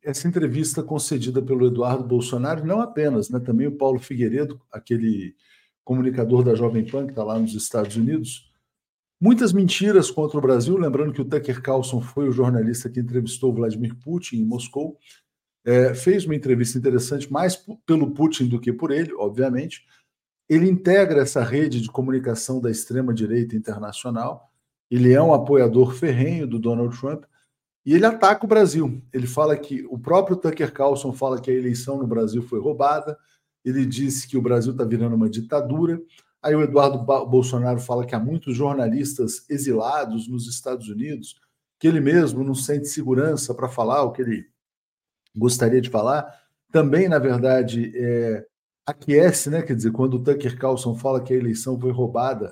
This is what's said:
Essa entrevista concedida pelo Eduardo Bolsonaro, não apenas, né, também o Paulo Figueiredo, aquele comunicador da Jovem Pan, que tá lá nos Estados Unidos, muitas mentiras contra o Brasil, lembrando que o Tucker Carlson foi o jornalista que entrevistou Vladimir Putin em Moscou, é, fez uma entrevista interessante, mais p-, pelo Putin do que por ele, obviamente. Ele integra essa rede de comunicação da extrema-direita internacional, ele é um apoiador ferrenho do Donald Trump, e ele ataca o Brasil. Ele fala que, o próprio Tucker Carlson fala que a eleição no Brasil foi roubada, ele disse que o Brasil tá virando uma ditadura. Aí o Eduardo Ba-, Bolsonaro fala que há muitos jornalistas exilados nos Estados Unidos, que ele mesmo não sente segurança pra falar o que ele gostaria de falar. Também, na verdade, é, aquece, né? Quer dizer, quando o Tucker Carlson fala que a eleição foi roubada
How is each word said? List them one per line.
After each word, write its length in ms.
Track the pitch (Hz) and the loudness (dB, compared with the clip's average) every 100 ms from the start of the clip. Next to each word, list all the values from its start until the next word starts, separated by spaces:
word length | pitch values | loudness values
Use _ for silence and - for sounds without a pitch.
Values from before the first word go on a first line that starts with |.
Essa 260 | 151 139 170 | -8 -4 -2
entrevista 540 | 175 151 123 147 - | 0 -2 -2 -2 -4
concedida 580 | 156 151 - 139 117 127 | -4 -6 -4 -4 -2 -2
pelo 260 | 127 127 123 | 0 2 2
Eduardo 380 | 120 123 131 | 2 0 -2
Bolsonaro, 640 | 120 123 123 123 135 160 156 | 0 0 0 -4 -2 -2 -2
não 140 | 208 | -2
apenas, 500 | 233 - 151 120 104 | -2 -2 0 0 -2
né, 100 | 123 | -6
também 260 | 123 117 143 | -2 0 0
o 100 | 143 | 0
Paulo 220 | 135 127 | 0 0
Figueiredo, 640 | - 123 117 123 143 - _ | -4 -2 -2 0 -4 -8 _
aquele 640 | 110 - 117 113 101 92 _ _ _ _ _ | -18 -4 -2 0 -2 -6 _ _ _ _ _
comunicador 580 | - 127 127 123 113 123 | -4 -2 0 -2 2 4
da 120 | 123 | 4
Jovem 300 | 110 117 113 | 2 2 0
Pan, 220 | 110 139 135 | -2 -4 -6
que 80 | |
tá 100 | 113 | -6
lá 140 | 107 110 | -4 -2
nos 160 | 113 | -2
Estados 420 | 107 - 117 101 110 | -4 -6 -4 -2 -2
Unidos, 540 | 120 156 - - _ _ _ _ _ _ _ _ | 0 -2 -6 -14 _ _ _ _ _ _ _ _
muitas 340 | 185 240 233 | 4 6 4
mentiras 580 | 185 180 - 196 190 - | 4 2 2 4 6 4
contra 260 | - 151 147 | -2 -2 0
o 60 | |
Brasil, 340 | 135 127 123 190 | 2 4 2 2
lembrando 360 | 160 127 151 | 0 0 -2
que 80 | 143 | -4
o 20 | |
Tucker 380 | 143 147 143 123 | -4 -4 -4 -6
Carlson 380 | 135 135 127 123 | -2 -2 -2 -6
foi 280 | 117 - 139 | -6 -4 -2
o 40 | |
jornalista 580 | 120 123 120 110 120 120 | 2 2 2 0 -2 -6
que 100 | 123 | -6
entrevistou 540 | 120 123 110 - 131 | -4 -4 -4 -2 -2
Vladimir 400 | 117 113 107 117 - | 0 -2 -2 -6 -8
Putin 400 | 147 175 - 120 | -8 -8 -6 -4
em 80 | |
Moscou, 540 | 110 123 - 143 156 - _ - _ _ _ _ | -2 -4 -6 -8 -8 -10 _ -20 _ _ _ _
é, 300 | 120 123 127 | 2 4 4
fez 320 | 120 180 202 160 | 2 2 2 0
uma 80 | |
entrevista 420 | 151 131 120 120 127 | -4 0 0 0 0
interessante, 560 | 127 123 120 143 135 | 0 0 -2 -6 -4
mais 240 | 143 185 180 | -2 -2 -2
p-, 220 | - - - | -12 -16 0
pelo 240 | 160 143 | 2 2
Putin 380 | 143 156 156 123 | 0 0 2 -2
do 120 | 120 | 0
que 120 | 120 | -2
por 180 | 123 160 | -4 -2
ele, 240 | 143 165 | -2 -4
obviamente. 680 | - 101 110 131 123 165 - _ _ _ _ _ _ _ | -4 -4 -2 -2 -2 -6 -14 _ _ _ _ _ _ _
Ele 220 | 156 185 | 4 4
integra 540 | 185 180 196 190 147 | 2 4 4 6 4
essa 200 | 131 139 | 2 0
rede 380 | 117 139 151 120 | 0 0 0 -2
de 80 | 113 | -4
comunicação 720 | - 127 131 127 110 - 131 | -4 -2 -2 -2 -6 -4 -4
da 100 | 120 | -2
extrema-direita 840 | 113 - 127 127 113 107 117 117 110 | -4 -4 -4 -2 -2 0 -2 -2 -4
internacional, 960 | 110 104 104 - 123 113 120 - _ _ _ _ _ | -6 -8 -10 -10 -8 -6 -6 -10 _ _ _ _ _
ele 220 | 123 123 | 4 8
é 100 | 131 | 8
um 100 | 165 | 8
apoiador 640 | 147 131 139 120 117 127 | 4 6 6 6 6 4
ferrenho 520 | - 165 123 143 170 135 | 2 0 2 0 -2 -4
do 120 | 113 | -4
Donald 380 | 113 117 120 120 | -2 -2 -2 -4
Trump, 260 | 135 156 _ _ _ _ _ _ | -8 -8 _ _ _ _ _ _
e 100 | 131 | 2
ele 100 | 165 | 4
ataca 400 | 220 226 196 214 | 4 4 4 4
o 40 | 214 | 4
Brasil. 540 | 214 196 160 143 - - | 6 6 4 -2 -6 -8
Ele 140 | 131 123 | -6 -4
fala 300 | - 151 147 | 0 2 0
que, 300 | - 131 - | -4 -10 -8
o 100 | 123 | -12
próprio 380 | 120 180 190 180 | 2 2 2 -2
Tucker 360 | 180 156 147 | -2 -2 -4
Carlson 400 | - 139 139 135 | 0 0 0 -4
fala 280 | 123 135 123 | -4 -4 -4
que 100 | 131 | -2
a 40 | |
eleição 440 | 127 127 120 - 139 | -2 0 -4 -4 -6
no 80 | 123 | -2
Brasil 360 | 113 110 117 | -2 -2 -2
foi 180 | 117 - | -4 -4
roubada, 580 | 131 151 139 151 151 151 _ _ _ _ | -4 0 0 0 -4 -12 _ _ _ _
ele 220 | 127 135 123 | -4 -2 -2
disse 420 | 123 139 - - | -2 -4 -4 -4
que 80 | 131 | -4
o 60 | |
Brasil 340 | 120 120 117 123 | 0 0 0 -2
tá 80 | |
virando 320 | 113 113 117 113 | -2 -2 0 0
uma 120 | 110 | 0
ditadura. 720 | 113 110 147 123 151 170 165 - _ _ _ | -2 -4 -4 -2 -2 0 -2 -10 _ _ _
Aí 120 | 147 | 0
o 80 | 151 | 0
Eduardo 360 | 143 139 139 131 | 4 4 4 2
Ba-, 260 | 117 135 | 0 -2
Bolsonaro 560 | 127 127 123 123 123 120 | 4 2 2 -2 -2 -2
fala 240 | - 123 | -2 -4
que 100 | 120 | -2
há 60 | 117 | -4
muitos 340 | 117 165 - | -4 -4 -6
jornalistas 920 | 123 143 139 117 123 139 - 113 - _ | -2 -2 0 -2 -2 -4 -4 -6 -6 _
exilados 800 | 143 139 113 117 147 127 113 113 | -6 -2 -2 -2 -4 -4 -6 -6
nos 180 | 123 120 | -8 -8
Estados 420 | 120 131 127 110 | -10 -8 -10 -10
Unidos, 480 | 104 143 135 - - _ _ _ _ | -10 -8 -10 -14 -20 _ _ _ _
que 100 | 160 | 2
ele 120 | 165 | 2
mesmo 440 | 139 175 151 120 | 4 4 2 0
não 100 | 135 | -4
sente 320 | 131 - 147 143 | -4 -2 -4 -4
segurança 680 | - 127 127 151 143 - | -6 0 0 2 -2 -4
pra 140 | 120 123 | -6 -6
falar 340 | 123 113 139 | -2 0 2
o 100 | 127 | 0
que 80 | - | -2
ele 260 | 120 107 - _ _ _ _ _ _ _ _ 107 | -4 -4 -8 _ _ _ _ _ _ _ _ 0
gostaria 440 | 123 123 113 127 | 0 2 4 4
de 100 | 120 | 2
falar. 420 | 110 113 147 - - _ _ _ | 0 0 0 -4 -18 _ _ _
Também, 380 | 160 143 151 185 | 2 4 4 4
na 100 | 156 | 2
verdade, 720 | 131 123 127 127 113 117 117 | 2 2 4 2 2 -4 -6
é, 520 | 123 120 120 117 107 - _ _ _ - | -4 -2 0 -2 -4 -8 _ _ _ -10
aquece, 640 | - - 143 175 160 143 | -8 4 6 6 4 -2
né? 120 | 160 | -4
Quer 120 | - | -2
dizer, 180 | 117 110 | -2 0
quando 220 | 113 131 | 0 0
o 80 | 127 | 0
Tucker 360 | 127 139 127 123 | 0 0 -2 -2
Carlson 360 | 131 127 127 | -2 -2 -4
fala 260 | 113 135 131 | -4 -2 -2
que 120 | 127 | 0
a 40 | 127 | -2
eleição 440 | 120 110 - 123 | 0 -6 -6 -4
foi 100 | 127 | -4
roubada 560 | 123 123 117 127 117 98 | -2 -2 -2 -4 -4 -8